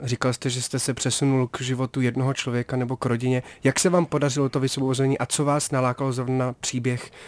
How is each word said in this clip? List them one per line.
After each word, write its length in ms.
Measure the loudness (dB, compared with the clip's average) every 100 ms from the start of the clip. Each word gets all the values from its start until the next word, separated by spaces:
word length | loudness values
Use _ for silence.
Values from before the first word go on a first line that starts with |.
říkal 300 | -2 0 0
jste, 180 | 0 -2
že 120 | -4
jste 160 | -4 -4
se 160 | -2
přesunul 540 | -2 -2 2 2 2 0
k 120 | -4
životu 400 | -4 -2 -2 0
jednoho 340 | 0 2 0
člověka 420 | -2 -2 -2 -2 -2
nebo 200 | -2 -2
k 100 | -2
rodině. 360 | 0 2 0 -2 -2
Jak 160 | 0 2
se 80 | 4
vám 180 | 4 2
podařilo 420 | 2 0 0 0
to 120 | 0
vysvobození 580 | 0 0 0 2 2 2
a 80 | 0
co 180 | 0
vás 260 | 2 0 0
nalákalo 420 | 0 0 0 -2
zrovna 340 | -2 0 0 0
na 60 |
příběh, 580 | -4 -6 -2 -2 -2 -6 -18